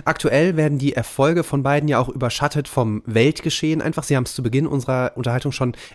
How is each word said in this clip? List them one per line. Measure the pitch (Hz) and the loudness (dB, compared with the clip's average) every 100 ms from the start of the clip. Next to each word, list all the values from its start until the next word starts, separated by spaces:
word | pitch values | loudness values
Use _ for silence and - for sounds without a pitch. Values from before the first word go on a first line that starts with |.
| 143 | -2
aktuell | 156 151 135 170 160 | 0 2 4 4 2
werden | 151 143 | 2 2
die | 139 | 0
Erfolge | - 113 - 139 170 | -2 -2 0 2 2
von | 156 139 | 0 0
Biden | 135 147 151 | 0 2 2
ja | 123 | 0
auch | 127 | 0
überschattet | 127 123 - 143 147 143 | -2 -4 -2 -2 -2 -2
vom | - 113 107 | 0 0 -2
Weltgeschehen | - 113 131 156 165 - 156 160 | 0 2 4 2 -2 -2 0 0
einfach. | - 160 | -2 -2
Sie | 143 135 | 0 0
haben | |
es | 123 | 0
zu | - | -2
Beginn | 120 127 156 | 0 0 0
unserer | 139 120 127 127 - | 0 -2 -2 -2 -2
Unterhaltung | 120 120 139 | -2 -2 -2
schon | - 127 - - | -2 -2 -4 -12